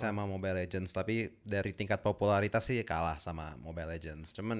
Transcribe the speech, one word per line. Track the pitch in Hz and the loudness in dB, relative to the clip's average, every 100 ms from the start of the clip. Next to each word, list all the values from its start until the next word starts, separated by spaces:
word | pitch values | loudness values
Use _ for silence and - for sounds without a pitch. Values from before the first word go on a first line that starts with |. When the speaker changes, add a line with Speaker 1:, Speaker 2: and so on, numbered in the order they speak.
| 110 | 0
Speaker 1:
Sama. | 104 | -2
Speaker 2:
sama | 101 | -2
Mobile | 95 95 92 | -2 0 0
Legends, | 90 95 92 | 0 -2 -2
tapi | 98 95 113 110 - | -2 0 0 0 -6
dari | - 101 98 | -2 0 0
tingkat | 92 101 101 | -2 0 2
popularitas | 107 95 104 98 104 113 | 2 4 6 6 6 2
sih | - 123 | 2 0
kalah | - 82 82 76 | 0 0 0 -2
sama | 87 82 78 65 | -6 -6 -8 -10
Mobile | 76 82 80 | -10 -8 -6
Legends. | 82 80 78 78 | -6 -8 -10 -10
Cuman | - 110 | -6 -4